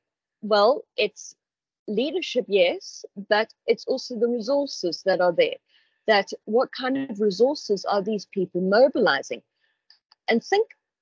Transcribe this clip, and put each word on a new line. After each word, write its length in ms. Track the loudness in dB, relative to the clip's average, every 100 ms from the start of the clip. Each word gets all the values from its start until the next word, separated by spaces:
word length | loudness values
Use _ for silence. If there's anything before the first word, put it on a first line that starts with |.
| _ _ _ _
"Well, 420 | 0 4 4 2 -4 -4
it's 380 | -4 -4 -20 -20 _ _ _ _ -6
leadership, 560 | -4 -2 -4 -4 -4 0
yes, 580 | 2 2 0 -10 -20 -18 -16 -2
but 240 | 0 0 _ -2
it's 180 | -2 0
also 300 | -6 -6 -2
the 120 | -2
resources 760 | -2 0 -2 -2 -4 -6 -4
that 180 | -2 2
are 120 | 2
there." 240 | 4 0 0 _ _ _ _ 2
That 260 | 2 2 -10
what 280 | -2 0 0
kind 380 | -4 -4 -4 -6
of 100 | -2
resources 640 | -2 2 2 2 -4 -4
are 180 | -2 -2
these 240 | -2 -6 -6
people 340 | -4 -4 -2
mobilizing? 840 | 2 4 4 4 0 0 -4 -12 _ _ _ _ _ _ _ _ 0
And 160 | 0
think 260 | 2 0 0 _ _ _